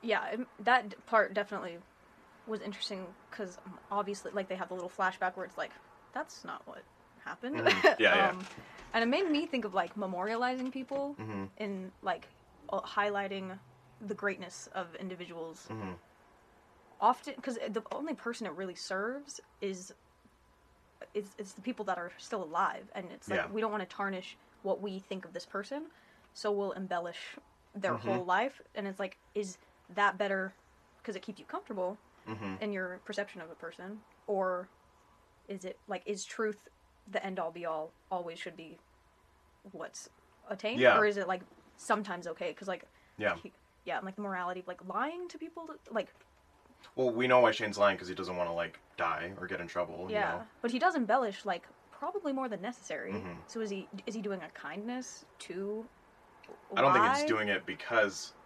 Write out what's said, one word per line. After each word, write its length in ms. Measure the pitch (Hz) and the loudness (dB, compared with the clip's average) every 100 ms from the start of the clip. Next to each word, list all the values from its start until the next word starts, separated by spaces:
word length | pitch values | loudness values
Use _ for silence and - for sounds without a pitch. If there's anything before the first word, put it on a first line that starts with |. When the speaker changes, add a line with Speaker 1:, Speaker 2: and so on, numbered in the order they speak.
Speaker 1:
Yeah, 240 | 233 208 - | 2 0 2
and 140 | 214 247 - | -4 -6 -2
that 280 | 220 247 214 | 4 6 4
d-, 60 | - - | -12 4
part 280 | 226 202 | 6 6
definitely 440 | 196 208 196 180 170 - - - - - - - | 2 -2 -4 -6 -8 -14 -20 -20 -20 -20 -20 -6
was 120 | 220 | -4
interesting 440 | 202 196 - 196 185 190 - | -4 -6 -6 -6 -8 -12 -18
'cause, 280 | - 196 180 - | -8 -8 -8 -16
um, 120 | 180 - | -16 -4
obviously, 400 | 202 202 202 175 | -2 0 -4 -4
like, 160 | 202 190 | -4 -4
they 80 | 185 | -4
have 120 | 175 | -4
the 60 | |
little 160 | 185 180 | -4 -6
flashback 460 | - 185 185 185 185 | 0 0 2 -2 -2
where 80 | 180 | -10
it's 120 | - | -6
like, 120 | 156 - - - - | -8 -8 -20 -20 -12
"That's 320 | 262 311 - | -8 -8 -10
not 220 | - - - | -12 -12 -12
what 160 | - - - - - | -18 -18 -20 -20 -16
happened." 340 | - - 240 311 | -12 -8 -4 2
Speaker 2:
Mm-hmm. 260 | - - 359 | 4 8 8
Yeah, 100 | - | 8
Speaker 1:
<laughs> 200 | - 208 | 6 8
Speaker 2:
yeah. 120 | - | 6
Speaker 1:
Um, 140 | 185 185 - - - - | 2 -8 -14 -16 -18 -2
and 120 | 226 | 2
it 20 | 233 | 4
made 240 | 285 381 | 4 4
me 160 | 294 320 | 2 2
think 180 | 262 | -2
of, 80 | 214 | 0
like, 200 | 190 175 | 0 0
memorializing 760 | - 190 180 196 226 247 254 254 | -2 -4 -2 0 0 0 0 -4
people 420 | 262 262 277 277 285 | -6 -4 -4 -4 -6
Speaker 2:
Mm-hmm. 240 | 220 202 196 - | -6 -6 -8 -6
Speaker 1:
and, 340 | 214 196 185 - | -6 -4 -8 -8
like, 240 | 196 175 - - - - - | -4 -4 -6 -20 -20 -20 -6
uh, 100 | 196 | -4
highlighting 760 | - - 208 202 196 196 190 190 - - - - | -2 0 2 2 -2 -4 -6 -10 -14 -20 -20 -14
the 140 | 208 | -8
greatness 540 | 202 202 190 180 - - | -2 -2 -2 -8 -12 -10
of 200 | - 175 160 | -6 -6 -6
individuals. 720 | 190 180 175 170 165 160 - | -8 -8 -8 -8 -8 -10 -10
Speaker 2:
Mm-hmm. 220 | 110 98 87 - - - - - - - - - - | -8 -8 -10 -16 -20 -20 -20 -20 -20 -20 -20 -20 4
Speaker 1:
Often, 340 | 214 247 - - | 6 6 0 -6
'cause 160 | - 233 220 | -4 -4 -2
the 140 | 220 214 | -4 -4
only 220 | - 302 | -6 -4
person 320 | 269 - 240 208 | -4 -4 -4 -6
it 40 | |
really 200 | 160 190 | -4 -6
serves 680 | 170 - 190 208 269 285 - - - | -6 -4 -2 -2 -4 -8 -16 -16 -6
is, 340 | 202 190 185 - _ _ - _ _ _ _ _ _ _ - | -4 -4 -10 -18 _ _ -20 _ _ _ _ _ _ _ -6
is, 200 | 208 196 - | -6 -6 -8
is 160 | 202 | -12
the 80 | - | -8
people 220 | 196 247 | -6 -4
that 140 | 202 180 | -2 -2
are 120 | 175 - | -2 -10
still 240 | - 214 | -6 -4
alive, 480 | 170 170 190 - - | 0 2 2 0 -8
and 160 | 208 180 | -10 -8
it's 160 | - - | -12 -2
like, 100 | 196 | 0
Speaker 2:
Yeah. 60 | 202 | 0
Speaker 1:
we 80 | 202 | 0
don't 100 | 220 | 0
wanna 160 | 208 185 | -2 -4
tarnish 500 | - 196 190 185 - - - | -4 -2 -2 -8 -16 -20 -8
what 180 | 196 170 | -2 0
we 180 | 202 190 | -2 -6
think 260 | 190 190 | -6 -8
of 80 | 175 | -6
this 140 | 180 - | -10 -6
person, 400 | 196 202 277 330 - - - - | -8 -4 -6 -8 -14 -20 -20 -20
so 160 | - 214 | -4 0
we'll 220 | 208 202 | 2 0
embellish 640 | 185 190 175 170 175 - - - _ _ | -2 -2 -2 -2 -6 -12 -14 -18 _ _
their 200 | 202 190 | -4 0
Speaker 2:
Mm-hmm. 140 | 160 220 | 0 2
Speaker 1:
whole 160 | 190 | 0
life, 360 | 175 185 254 - - | 4 4 4 -2 -12
and 120 | - 196 | -6 -4
it's 100 | 190 | -2
like, 180 | 196 - - | -6 -6 -6
is 240 | 208 196 180 - - - | -4 -4 -6 -18 -20 -10
that 280 | 180 202 190 | 4 4 6
better 340 | 202 196 190 - - - _ - | 0 2 -2 -6 -20 -20 _ -14
'cause 100 | - | -8
it 80 | 190 | -8
keeps 160 | - 202 | -8 -12
you 80 | - | -8
comfortable 500 | 349 403 208 180 214 - - - | -8 -6 -2 -2 -2 -12 -20 -10
Speaker 2:
Mm-hmm. 300 | 107 202 - | -6 -4 -4
Speaker 1:
in 120 | 214 | -2
your 260 | 202 185 185 | -2 -4 -6
perception 360 | - 202 202 190 | -8 -4 -4 -6
of 100 | 160 | -12
a 40 | |
person, 480 | 165 165 - 180 214 - - - | -10 -12 -10 -12 -12 -16 -20 -2
or 420 | 196 185 180 185 - _ _ - - _ _ - | 2 2 0 -4 -14 _ _ -20 -20 _ _ -12
is 180 | 196 | -8
it, 140 | 185 - - | -8 -10 -8
like, 160 | 185 | -8
is 200 | - 202 | -4 -6
truth 440 | - - 220 208 - _ _ _ - | -6 -2 -2 -2 -10 _ _ _ -6
the 180 | 196 | -4
end-all, 280 | 196 190 165 | -2 -2 -2
be-all, 380 | 165 170 160 160 - _ | -2 -2 -2 -4 -10 _
always 280 | 185 170 165 | -4 -2 -6
should 180 | 185 165 | -10 -10
be 220 | 165 165 _ _ _ _ _ _ _ _ 202 | -14 -16 _ _ _ _ _ _ _ _ -16
what's 380 | 185 - - - - _ _ - | -10 -10 -10 -16 -20 _ _ -6
attained? 300 | 196 214 240 | -2 0 8
Speaker 2:
Yeah. 180 | 226 - | 10 10
Speaker 1:
Or 80 | 208 | 8
is 100 | 202 | 4
it, 100 | 180 | 0
like, 140 | 185 - - - - | -2 -4 -20 -20 -18
sometimes 500 | - 214 202 180 175 | 0 2 2 -6 -6
okay? 260 | 160 175 | -4 -4
'Cause, 160 | - 196 | -4 -4
like, 160 | 185 - - - - | -4 -6 -20 -20 0
Speaker 2:
Yeah. 200 | 107 - | 0 0
Speaker 1:
he, 160 | - - _ _ | -6 -18 _ _
yeah, 120 | - 160 | -4 -4
and, 60 | |
like, 120 | 190 196 | -4 -6
the 60 | |
morality 380 | 202 185 180 180 | -4 -2 -2 -4
of, 60 | 180 | -6
like, 180 | 180 180 | -10 -6
lying 420 | 190 262 339 359 | -2 -2 -2 -8
to 100 | 311 | -8
people, 300 | 330 - 330 | -12 -10 -12
to, 100 | 302 - | -12 -4
like 220 | 226 269 - - _ _ _ - - - - | -4 -4 -8 -20 _ _ _ -20 -20 -12 2
Speaker 2:
Well, 140 | 127 | 2
we 160 | 117 127 | 4 8
know 140 | 127 | 10
why 100 | 120 | 10
Shane's 260 | 110 110 98 | 8 0 6
lying, 180 | 101 92 | 6 6
'cause 120 | 90 | -2
he 60 | |
doesn't 220 | 90 90 90 | -4 -2 0
wanna, 160 | 87 | 0
like, 260 | 85 85 - - - | 2 -2 -4 -18 -2
die 360 | - - 90 98 | 0 0 -4 -6
or 60 | 90 | -6
get 140 | - | -4
in 60 | 85 | -4
trouble, 400 | - - - 190 | -2 -2 -2 -2
you 60 | 214 | 2
Speaker 1:
Yeah, 160 | 196 | 2
Speaker 2:
know? 140 | - - - | 0 -6 -4
Speaker 1:
but 100 | 240 | -2
he 80 | 247 | 4
does 160 | 349 | 4
embellish, 500 | 320 220 240 233 196 208 | 4 4 4 4 -2 -2
like, 200 | 175 - - - | -2 -4 -20 -20
probably 420 | - 302 403 320 | -6 -2 -2 -2
more 160 | 269 254 | -2 -2
than 120 | 202 | -2
necessary. 520 | 196 247 - 151 185 | -4 -8 -6 -6 -4
Speaker 2:
Mm-hmm. 260 | 202 185 170 - | -4 -6 -10 -10
Speaker 1:
So 120 | 233 | -4
is 100 | 214 | -4
he, 180 | 196 180 196 208 | -4 -6 -10 -8
is 80 | |
he 80 | 220 | -4
doing 200 | 202 190 | -4 -4
a 60 | 160 | -6
kindness 760 | - - 170 214 247 247 - - - | -12 -10 -8 -4 -6 -6 -12 -18 -18
to 480 | - 175 196 214 226 - - - - - - - - 196 | -10 -6 -4 -4 -6 -16 -20 -20 -20 -20 -20 -20 -6 4
Speaker 2:
I 40 | |
don't 100 | 185 | 6
think 120 | 185 220 | 8 8
he's 160 | 277 | 6
Speaker 1:
lie? 40 | 302 | 4
Speaker 2:
doing 220 | 107 104 | 2 2
it 180 | 101 - | 0 -2
because 680 | - - 117 107 - - - | -8 0 4 4 2 -10 -14